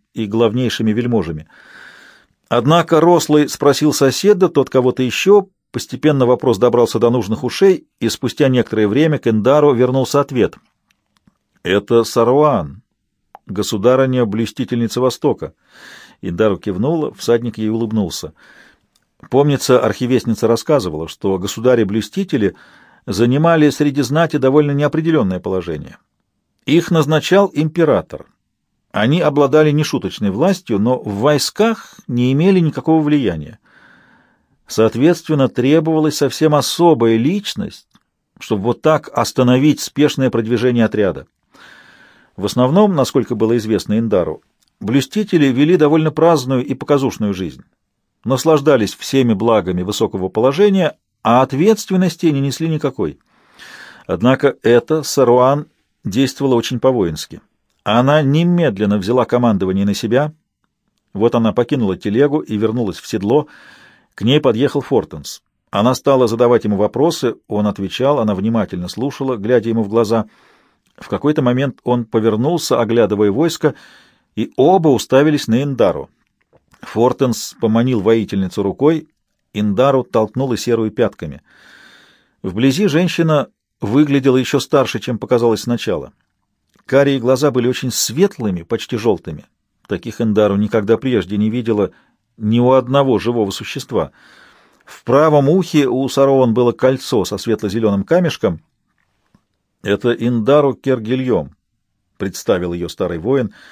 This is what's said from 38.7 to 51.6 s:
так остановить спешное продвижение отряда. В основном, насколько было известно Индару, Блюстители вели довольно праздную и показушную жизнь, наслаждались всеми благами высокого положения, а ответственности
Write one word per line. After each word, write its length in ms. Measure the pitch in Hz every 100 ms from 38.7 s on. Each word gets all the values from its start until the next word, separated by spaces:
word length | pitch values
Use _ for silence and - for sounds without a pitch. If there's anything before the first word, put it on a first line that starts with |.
| -
так 260 | 156 151 -
остановить 680 | - 117 - 123 127 151 143
спешное 500 | - 143 143 139 127
продвижение 560 | 117 110 117 123 120 110
отряда. 400 | 107 98 69 - _ _ _ - - _ _ _ _ _ -
В 80 | 101
основном, 480 | 123 127 180 214 156
насколько 380 | 123 135 107
было 240 | 110 113 120
известно 400 | 107 101 - 107
Индару, 460 | 117 95 80 80 _ _ _ -
Блюстители 640 | 101 135 131 214 208 170 139
вели 320 | 123 151 175
довольно 340 | 147 160 156
праздную 540 | 151 165 165 127 127 -
и 80 |
показушную 600 | 131 - 139 131 - 104 92
жизнь, 280 | 85 64 _ _ _ _ _ _ 113
наслаждались 720 | 131 160 151 147 131 101 -
всеми 380 | - 135 120
благами 500 | 101 113 107 87 90
высокого 440 | 90 101 107 95 92
положения, 680 | 110 127 143 208 196 160 - _ _
а 200 | - 123
ответственности 800 | 170 135